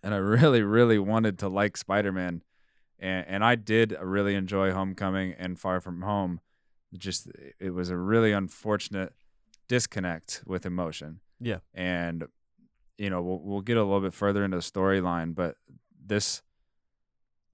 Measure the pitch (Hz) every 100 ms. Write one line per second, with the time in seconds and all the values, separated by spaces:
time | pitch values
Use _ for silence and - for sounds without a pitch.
0 | 98 104 95 113 147 123 101 110 120 107
1 | 98 110 110 92 101 95 101 - - 98
2 | 101 92 90 87 _ _ _ _ _ _
3 | 95 92 76 98 110 120 107 110 113 87
4 | 92 95 101 98 95 101 95 92 95 92
5 | 98 95 92 87 92 90 95 92 92 87
6 | 95 104 92 85 _ _ _ _ _ 92
7 | 95 87 - - 69 - 95 90 90 90
8 | 90 113 110 101 95 - 107 104 - 98
9 | 95 _ _ _ _ _ _ 123 - -
10 | 90 82 - - - 92 92 90 85 76
11 | 76 82 _ _ 120 92 _ - 90 87
12 | 85 85 82 _ _ _ _ _ _ _
13 | 101 92 90 92 87 101 101 117 101 98
14 | 95 - 101 101 101 92 85 98 95 95
15 | 90 87 82 82 87 - _ - _ _
16 | 98 104 - - _ _ _ _ _ _
17 | _ _ _ _ _